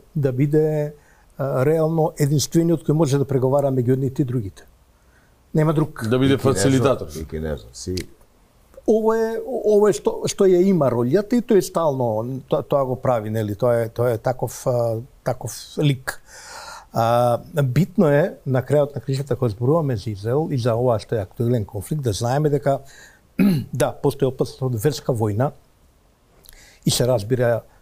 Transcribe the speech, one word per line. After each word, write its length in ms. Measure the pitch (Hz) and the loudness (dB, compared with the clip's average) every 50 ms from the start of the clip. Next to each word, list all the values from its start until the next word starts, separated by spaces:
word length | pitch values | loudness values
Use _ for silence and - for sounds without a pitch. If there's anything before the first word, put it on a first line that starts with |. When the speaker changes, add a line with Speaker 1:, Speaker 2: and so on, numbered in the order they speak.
| - _ - | -8 _ -4
Speaker 1:
да 160 | 160 135 135 | -2 -2 0
биде, 640 | 123 127 147 147 151 151 156 156 156 151 151 147 151 - _ _ _ _ _ _ _ | 0 0 0 2 2 2 2 2 0 -2 -4 -4 -8 -14 _ _ _ _ _ _ _
а, 280 | - 139 135 139 131 127 | -6 -6 -2 0 0 2
реално 480 | 147 160 160 160 160 165 160 151 - - | 2 2 2 2 2 2 2 0 0 0
единствениот 720 | - 147 139 151 143 - - - 165 170 170 170 147 - | 0 0 0 2 0 0 0 0 2 2 2 0 0 0
кој 60 | - 147 | 0 0
може 220 | 156 170 131 131 143 | 2 2 2 2 0
да 60 | 135 | 0
преговара 420 | 135 139 135 127 131 135 143 139 | 0 0 0 2 2 2 2 2
меѓу 260 | 135 131 131 120 120 131 131 | 0 0 0 2 2 0 0
едните 220 | 139 127 - - | 0 -2 -2 -2
и 40 | 147 | -2
другите. 380 | 120 120 131 104 95 - - - _ _ _ _ _ _ _ _ _ _ _ _ _ _ _ _ _ - | -2 -2 -4 -6 -6 -10 -14 -20 _ _ _ _ _ _ _ _ _ _ _ _ _ _ _ _ _ 0
Нема 200 | 156 156 156 156 | 0 2 2 2
друг. 340 | 156 151 - - - 117 107 | 0 -2 -4 -4 -8 -4 0
Speaker 2:
Да 100 | 123 127 | 0 2
биде 140 | 135 139 139 | 4 2 2
Speaker 3:
И 40 | |
Кинезот, 180 | 127 - 135 131 | 2 2 0 2
Speaker 2:
фасилитатор. 520 | - - 139 135 131 123 139 120 - - 78 73 80 | 2 2 2 2 4 2 2 0 0 -4 -10 -10 -10
Speaker 3:
и 40 | 80 | -10
Кинезот, 440 | - 80 78 80 78 73 69 - - - | -8 -8 -6 -4 -4 -6 -8 -10 -14 -18
си. 200 | - - 92 92 90 - - - _ _ _ _ _ _ _ _ _ _ _ - - - | -12 -8 -8 -6 -6 -8 -10 -14 _ _ _ _ _ _ _ _ _ _ _ -20 -6 0
Speaker 1:
Ово 260 | - 214 226 220 220 220 | 0 0 2 2 0 0
е, 260 | 226 226 226 226 220 - | 0 -2 -4 -4 -6 -8
ово 420 | - 247 226 - 214 214 202 208 208 | -8 -6 -4 0 2 4 4 4 4
е 40 | - | 2
што, 180 | - - 220 - - - 160 | 2 -2 -4 -4 -4 -6 -4
што 160 | - - 202 | 0 2 4
ја 140 | 190 180 175 | 4 6 6
има 300 | 185 196 196 165 143 127 117 | 4 4 4 4 2 2 2
ролјата 400 | 120 120 123 147 202 208 - 247 | 0 0 2 0 0 0 0 0
и 80 | 240 | 0
тој 160 | - - 226 | 2 4 4
е 80 | 185 180 | 4 2
стално, 420 | - - 170 165 151 135 131 123 117 107 107 113 123 135 123 - | 2 0 0 0 0 0 0 0 -2 -2 -2 -4 -4 -8 -8 -4
тоа, 140 | - 165 156 | -2 -2 -2
тоа 220 | - - 156 139 135 | 0 0 0 0 0
го 100 | 127 127 | 0 -4
прави, 360 | - - 131 123 113 104 110 107 | -2 0 0 0 0 0 -2 -2
нели, 220 | 113 107 104 104 | -2 -2 -4 -2
тоа 220 | - 131 120 120 117 | 0 0 2 2 2
е, 80 | 113 110 | 0 -2
тоа 220 | - - 120 123 117 | -2 -2 0 0 0
е 40 | |
таков, 500 | 110 - 131 123 - - 117 - - - | 0 -2 -4 -4 -4 -6 -8 -8 -6 -4
а, 320 | 139 123 120 117 117 113 113 123 - _ - - | -2 0 0 0 -2 -2 -4 -8 -12 _ -10 -6
таков 320 | - 120 - - 117 - - - - - - | -6 -6 -6 -6 -12 -12 -12 -16 -10 -4 -2
лик. 400 | 156 143 135 127 - - - - - - - - - - - - - - - - - - - | 0 0 0 -2 -6 -12 -12 -12 -14 -20 -20 -20 -20 -20 -18 -18 -18 -18 -18 -20 -16 -6 -2
А, 460 | 113 117 117 120 120 123 120 120 117 - - - 156 139 | 0 2 2 4 4 2 2 0 -2 -4 -4 -2 -2 0
битно 440 | 127 123 147 190 - - 220 180 | 2 2 2 0 2 2 2 4
е, 280 | 147 143 143 170 214 - - - | 4 4 4 2 0 -2 -6 -4
на 160 | 143 127 127 | -2 -2 0
крајот 320 | 127 - 139 151 143 143 - | 0 2 2 2 2 2 -2
на 60 | 127 | -8
кришата, 340 | - - 135 131 139 - 120 | -6 -4 -4 -4 -2 -4 -2
кога 140 | - 127 117 | -2 -2 -2
зборуваме 460 | 101 98 120 131 151 170 156 139 123 | -2 -2 0 2 2 2 2 0 -2
за 120 | 98 - 110 | -4 -6 -8
Израел 360 | 104 95 101 113 123 147 160 - | -8 -6 -4 -2 -2 -2 -2 -2
и 60 | 147 127 | -2 -2
за 160 | 113 127 110 | 0 0 0
ова 240 | 113 123 127 117 101 | 0 2 0 0 0
што 160 | - - 117 | -2 -4 -6
е 80 | 113 95 | -6 -6
актуелен 420 | - - - 117 120 123 117 98 | -6 -6 -4 -2 0 0 -2 -2
конфликт, 380 | - - 101 - - 160 156 131 | -6 -10 -10 -8 -6 -6 -4 -2
да 100 | 120 98 | -4 -2
знаеме 360 | - 117 117 131 147 151 147 | -2 -2 -2 0 0 0 0
дека, 300 | 143 139 - 143 139 127 - - - - - - - _ _ _ | 0 0 0 0 -2 -2 -4 -12 -20 -20 -20 -20 -20 _ _ _
<clears throat> 440 | _ - 190 202 175 139 107 - - | _ 0 2 2 2 0 -2 -4 -2
да, 160 | 123 151 127 | -2 0 -2
постои 360 | - - - 143 131 - 139 | -2 -2 -2 -2 0 0 0
опасност 340 | 127 131 - 143 127 - - | -2 0 -2 -4 -4 -4 -6
од 160 | 131 131 123 107 107 | -4 -4 -2 0 -2
верска 280 | 151 143 - - - 131 | -2 -2 -2 -4 -4 -2
војна 320 | 107 113 107 101 104 131 147 - - _ _ _ _ _ _ _ _ _ _ _ _ _ _ _ _ _ - - - - - - _ - | 0 0 -2 0 0 -2 -2 -4 -8 _ _ _ _ _ _ _ _ _ _ _ _ _ _ _ _ _ -20 -20 -20 -20 -20 -12 _ -4
и 60 | - | -2
се 160 | - - 127 120 | 0 0 2 2
разбира, 540 | 127 113 101 110 131 120 123 120 117 110 - - - - | 0 0 0 -2 0 0 2 2 0 0 -4 -10 -20 -20